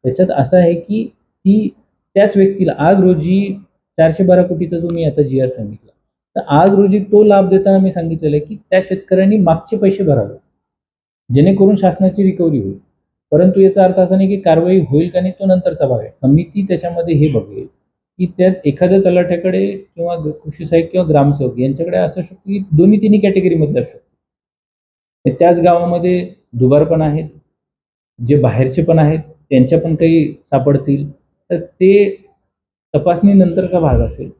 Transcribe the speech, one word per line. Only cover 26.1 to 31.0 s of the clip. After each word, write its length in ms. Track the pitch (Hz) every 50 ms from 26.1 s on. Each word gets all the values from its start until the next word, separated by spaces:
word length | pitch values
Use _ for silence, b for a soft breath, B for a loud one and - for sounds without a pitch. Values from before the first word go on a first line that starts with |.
| 180 180 175 180 - _ _ _ -
दुबार 300 | 120 127 127 143 147 156
पण 180 | 156 165 156
आहेत, 280 | 156 151 147 160 - - - - _ _ _ _ _ _ _ _ _ _ _ _ _ _ _ - 120
जे 80 | 117 143
बाहेरचे 480 | 139 123 113 104 107 170 - - 180 151
पण 160 | 170 156 156
आहेत, 200 | 151 147 160 160 - - - _ _ _
त्यांच्या 320 | 139 127 127 - 170 165
पण 140 | - 170 160
काही 360 | 143 170 165 165 165 151 -
सापडतील, 800 | - - _ _ 143 131 127 143 139 139 - 143 139 143